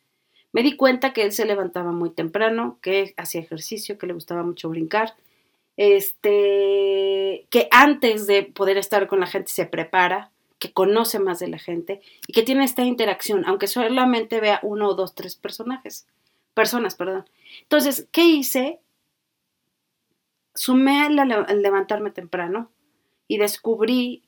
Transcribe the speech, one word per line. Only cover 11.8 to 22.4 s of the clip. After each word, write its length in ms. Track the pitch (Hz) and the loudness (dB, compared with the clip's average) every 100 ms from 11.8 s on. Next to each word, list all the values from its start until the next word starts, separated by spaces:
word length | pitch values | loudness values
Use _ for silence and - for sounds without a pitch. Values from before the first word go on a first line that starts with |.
| 170 196 - _ - | -8 -12 -14 _ -2
y 40 | |
que 100 | 226 | 0
tiene 220 | 226 269 | 2 2
esta 200 | 269 262 | 0 0
interacción, 600 | 247 240 208 190 - 202 180 | -2 0 -2 -2 -2 -2 0
aunque 220 | 202 202 | -2 -2
solamente 720 | 254 226 254 254 233 220 226 | -2 0 2 2 2 -2 -2
vea 220 | 214 202 | 0 0
uno 240 | 208 208 208 | -2 -2 -2
o 80 | 185 | 0
dos, 180 | 185 | -4
tres 220 | - 185 - | -6 -14 -12
personajes, 720 | 202 - 233 254 208 - _ _ _ _ _ | -14 -12 -10 -10 -12 -18 _ _ _ _ _
personas, 420 | - 220 240 202 - | 0 0 0 -4 -6
perdón. 340 | 180 190 - _ - - | -6 -6 -10 _ -20 -20
Entonces, 460 | - 302 277 254 - | 0 2 2 -2 -4
¿qué 120 | 330 | 4
hice? 560 | 339 302 262 262 269 339 _ _ _ _ _ _ _ _ _ _ _ _ _ _ _ _ _ - | 6 6 2 -2 -2 -6 _ _ _ _ _ _ _ _ _ _ _ _ _ _ _ _ _ -8
Sumé 540 | - 254 269 285 294 | 2 4 4 4 2
la, 160 | 294 262 | 2 2
la, 200 | 214 196 | 0 0
el 120 | 208 | 0
levantarme 480 | 202 196 190 208 208 | 2 0 0 -4 -4
temprano 600 | 190 175 180 | -10 -10 -6